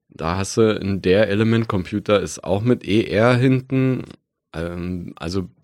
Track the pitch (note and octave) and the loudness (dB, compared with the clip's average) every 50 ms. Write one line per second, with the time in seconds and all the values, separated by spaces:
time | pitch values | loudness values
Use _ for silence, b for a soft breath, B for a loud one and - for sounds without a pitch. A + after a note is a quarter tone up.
0 | _ _ - - D2+ D#2+ F2+ F#2+ G2 - - A#2 A2+ A2 G#2 - - G2 G2 F2+ | _ _ -12 -8 -4 -4 -2 -2 -4 -2 2 2 4 4 2 0 -2 -4 -4 -2
1 | F2+ F#2 F#2 G#2 A2 G2 G2 G#2 A2+ A2 A2+ A2+ A#2 - - F#2+ F2 - G#2 G#2 | 0 2 4 4 4 2 2 0 2 2 2 2 0 0 -2 -4 -4 -4 -4 -4
2 | F2 - G#2 G2 - - - - - - F#2 G2+ A2 B2 B2 - - E2+ F#2+ A2 | 0 2 2 2 0 -2 -8 -8 -4 -2 -2 0 2 2 0 0 0 0 0 0
3 | - - - G2+ A2 B2 B2 B2 B2+ C3+ C3 B2+ C3 - C3+ C3 C3 C3 B2+ A#2+ | 0 2 2 2 4 4 4 4 4 2 2 2 0 -2 -2 0 0 0 -2 -2
4 | - - - - _ _ _ _ _ _ - D#2+ E2+ E2+ F2 F2+ F2 F2+ F2+ F2 | -6 -10 -16 -20 _ _ _ _ _ _ -10 -8 -8 -6 -6 -6 -6 -6 -6 -6
5 | F2 - - - - E2+ F#2 G2 F2+ - - _ | -8 -10 -12 -10 -8 -6 -4 -4 -6 -6 -10 _